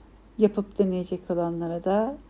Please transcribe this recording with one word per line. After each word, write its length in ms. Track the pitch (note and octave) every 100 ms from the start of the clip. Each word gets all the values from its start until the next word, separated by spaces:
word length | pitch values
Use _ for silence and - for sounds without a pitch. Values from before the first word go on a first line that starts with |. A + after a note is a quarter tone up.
| - - - -
Yapıp 420 | G#3 G#3 G3 -
deneyecek 520 | G3 F3+ - F3+ -
olanlara 520 | F3 E3+ E3+ E3+ E3+
da 340 | F#3 G3+ A3+ D4